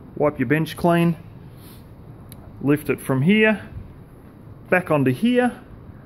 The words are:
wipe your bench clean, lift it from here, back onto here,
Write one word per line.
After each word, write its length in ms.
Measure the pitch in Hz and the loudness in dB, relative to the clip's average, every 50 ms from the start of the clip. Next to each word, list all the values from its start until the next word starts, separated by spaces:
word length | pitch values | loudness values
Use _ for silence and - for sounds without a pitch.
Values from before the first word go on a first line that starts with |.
| - - - | -20 -14 -4
wipe 240 | - 147 147 143 - | -2 0 0 0 0
your 100 | 131 120 | 0 0
bench 280 | 147 156 160 156 - | 2 0 0 -2 -4
clean, 400 | - - 170 170 170 170 170 165 - - - - - - - - - - - - - - - - - - - - - - - - - - - - - | 0 2 2 4 4 4 2 0 -2 -8 -16 -20 -20 -20 -20 -20 -20 -20 -20 -20 -20 -20 -20 -20 -20 -20 -20 -20 -20 -20 -20 -20 -20 -18 -20 -14 -4
lift 260 | - 135 147 143 - - | 0 0 0 2 0 -4
it 120 | 127 - | -4 -4
from 220 | - - 135 131 | -2 -2 0 2
here, 460 | 135 175 208 214 220 220 214 - - - - - - - - - - - - - - - - - - - - - - - | 2 4 4 4 4 2 2 0 -6 -12 -16 -16 -16 -16 -18 -20 -20 -20 -20 -20 -20 -20 -20 -20 -20 -20 -20 -20 -4 0
back 200 | 190 180 175 - | 0 0 2 2
onto 220 | 156 147 135 131 | 0 2 2 2
here, 480 | 127 131 - 240 247 247 247 240 247 - - - - - - - - - - | 0 2 0 2 2 2 2 0 -2 -6 -14 -20 -20 -20 -20 -20 -20 -20 -20